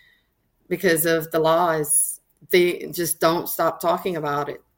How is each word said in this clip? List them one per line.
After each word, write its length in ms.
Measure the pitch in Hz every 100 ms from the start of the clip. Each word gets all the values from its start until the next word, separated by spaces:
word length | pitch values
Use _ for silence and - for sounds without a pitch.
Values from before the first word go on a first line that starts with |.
| _ _ _ _ _ _ -
because 380 | 175 185 160 165
of 240 | 165 160
the 80 | 165
laws. 800 | 156 165 175 160 147 - - - _ _ -
They 400 | 180 175 - 156
just 260 | 156 165 -
don't 300 | 165 170 -
stop 320 | - 165 -
talking 360 | 170 175 196 165
about 320 | 151 143 143
it. 140 | - _